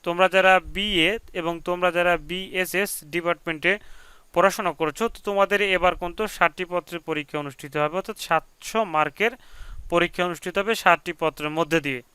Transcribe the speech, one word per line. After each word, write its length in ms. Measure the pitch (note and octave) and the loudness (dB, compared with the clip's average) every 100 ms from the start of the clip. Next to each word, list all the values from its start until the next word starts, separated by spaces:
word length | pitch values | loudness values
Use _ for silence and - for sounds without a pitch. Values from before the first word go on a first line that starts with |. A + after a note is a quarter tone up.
তোমরা 220 | F3+ F3 F#3 | -4 2 4
যারা 180 | F#3+ F#3 F#3 D#3+ | 6 6 6 2
বিএ 340 | F#3+ G#3 F#3 E3 A3+ - F#3+ | -6 -2 2 2 0 -6 -6
এবং 140 | E3 E3+ E3+ | -4 -4 -4
তোমরা 220 | F3+ F3+ E3+ | 0 0 2
যারা 160 | F3 E3+ D3 | 2 0 -2
বিএসএস 640 | F3+ F#3+ F#3 F3+ F3+ G3+ - D3+ | -8 -6 -4 -2 -2 -2 -6 -6
ডিপার্টমেন্টে 600 | E3+ E3+ E3+ - D#3+ E3+ G3+ - - - - _ | -4 -2 -2 -4 -2 0 -2 -6 -20 -20 -20 _
পড়াশোনা 360 | E3+ F#3+ F3+ F#3 D3 | 4 4 2 -4 -2
করছো, 240 | D#3 C#3+ A3+ | -4 -2 -4
তো 60 | - - | -4 -2
তোমাদের 320 | G3 F#3+ G3+ G3 | 2 2 2 2
এবার 180 | F#3 F3+ F3 | 2 2 0
কিন্তু 220 | F3 E3+ G#3+ | -8 -4 -6
ষাটটি 280 | - E3+ - F3 | 2 0 0 -4
পত্রের 300 | F3 E3 E3+ D#3+ | -6 -6 -10 -6
পরীক্ষা 300 | D3+ C#3+ D3+ | -6 -4 -6
অনুষ্ঠিত 300 | C#3+ C3 D3 D3+ | -8 -12 -6 -2
হবে, 140 | D3+ F3+ | 0 -2
অর্থাৎ 180 | F#3+ G#3+ - | -6 -12 0
সাতশো 520 | D#3+ - _ - A3 G#3 | 0 0 _ -4 -2 0
মার্কের 400 | D#3 D3+ - A3 B3 - - - - - | 0 0 0 -2 -2 -18 -16 -14 -12 0
পরীক্ষা 300 | E3+ F3 - F3+ | 2 2 0 -4
অনুষ্ঠিত 280 | E3 F3+ G3 | -4 -4 -2
হবে 120 | G3+ A3+ | -2 2
ষাটটি 280 | F#3 E3+ - E3 | 4 4 0 -2
পত্রের 300 | D#3+ D3 D3+ D#3 | -4 -2 -4 -2
মধ্যে 240 | D#3+ D#3+ | 2 0
দিয়ে। 160 | C#3+ B2+ - | 0 -6 -10